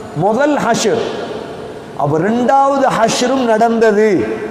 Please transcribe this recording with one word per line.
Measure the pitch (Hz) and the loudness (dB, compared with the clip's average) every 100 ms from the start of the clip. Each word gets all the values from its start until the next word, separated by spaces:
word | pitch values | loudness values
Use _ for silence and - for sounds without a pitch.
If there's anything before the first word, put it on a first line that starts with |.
| - 147 | -10 -2
முதல் | 190 226 294 269 | 0 2 2 0
ஹஷ்ர். | 208 220 220 226 - - - - - - - - - - | 0 0 0 0 -2 -6 -8 -10 -12 -12 -14 -14 -14 -4
அப்ப | 143 156 | -2 0
இரண்டாவது | 196 240 240 269 277 277 262 | 0 0 2 2 2 2 0
ஹஷ்ரும் | 175 226 226 247 269 | 2 0 0 0 0
நடந்தது. | 240 220 233 226 220 202 214 170 107 - - | 2 2 2 4 2 4 4 2 0 -4 -8